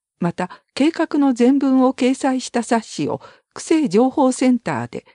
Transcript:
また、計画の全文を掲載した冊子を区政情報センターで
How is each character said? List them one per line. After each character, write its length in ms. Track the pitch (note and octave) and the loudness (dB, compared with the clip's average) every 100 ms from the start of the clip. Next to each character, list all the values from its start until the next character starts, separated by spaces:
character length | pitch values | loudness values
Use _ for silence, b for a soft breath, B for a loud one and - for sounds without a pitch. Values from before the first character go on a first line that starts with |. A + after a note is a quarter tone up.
| _ _ | _ _
ま 120 | F3 | -6
た、 300 | - F3+ - _ | -6 -10 -12 _
計 180 | - C#4+ | -2 -2
画 260 | - D#4+ D#4 | 0 -2 0
の 140 | C#4 | 0
全 260 | B3 A#3+ C#4 | 2 2 2
文 240 | C#4 C4 | 2 2
を 100 | B3+ | 2
掲 220 | C4 B3 | 2 -2
載 260 | C4 C#4 C4 | 0 -2 -4
し 100 | - | -4
た 120 | A#3+ | -6
冊 260 | A#3 A#3 - | -2 -2 -4
子 200 | - D3 | -8 -6
を 100 | A#2 B B _ | -6 B B _
区 100 | - | -10
政 260 | - D#4+ C4+ | -2 0 2
情 220 | F#3+ C4 | 2 2
報 200 | C4 C4 | 2 0
セ 180 | B3+ C4 | 2 2
ン 100 | B3 | 0
タ 240 | - C3 | -2 -6
ー 40 | A#2+ | -6
で 180 | - b | -10 b